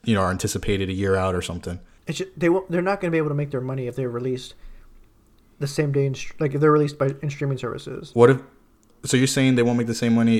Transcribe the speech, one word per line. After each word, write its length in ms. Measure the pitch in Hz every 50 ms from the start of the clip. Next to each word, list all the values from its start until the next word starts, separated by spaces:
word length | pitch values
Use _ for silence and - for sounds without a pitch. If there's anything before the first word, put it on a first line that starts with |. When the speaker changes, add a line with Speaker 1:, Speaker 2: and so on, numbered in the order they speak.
| -
Speaker 1:
you 100 | 117 110
know, 80 | 98
are 80 | 95 90
anticipated 580 | 92 90 - 104 - 98 - - 101 98 98 92
a 40 | 95
year 220 | 95 98 98 95
out 180 | 95 92 95 90
or 80 | 90
something. 380 | 87 - 85 87 - 95 90 95 - - _ _ _
Speaker 2:
It's 140 | - 156 -
ju-, 100 | 185 - -
they 120 | 156 175 170
won't, 200 | 175 185 185 -
they're 140 | 170 175 175
not 180 | 190 202 196
gonna 80 | 185 170
be 80 | 165
able 120 | 160 156 147
to 60 | 143
make 140 | 147 147 143
their 100 | 143 127
money 260 | 127 131 131 135 127
if 80 | 123 120
they're 120 | 135 131
released 460 | 123 117 120 123 131 127 127 131 - - - - - - - - - - - - _ _ _ _ _ _ _ _ _ _
the 80 | - 143
same 260 | 139 - - 151 143
day, 140 | 139 143 139
in 80 | 139 131
str-, 200 | - - - - -
like, 140 | 156 143 135
if 80 | 143
they're 100 | 151 151
released 280 | 151 151 147 143 147 -
by, 100 | 139 135 135 - -
in 80 | 147
streaming 260 | 139 - 147 139 135
services. 540 | 123 - 117 - - - - 131 - - - -
Speaker 1:
What 160 | 120 120 123
if, 100 | 135 131 - - _ _ _ _ _ _ _ _ _ _ -
so 120 | - -
you're 80 | 127 131
saying 300 | 131 - 139 131 131 127
they 80 | 123 117
won't 160 | 120 120 120
make 80 | 117
the 80 | 113 113
same 180 | - 123 117 117
money 240 | 117 117 117 113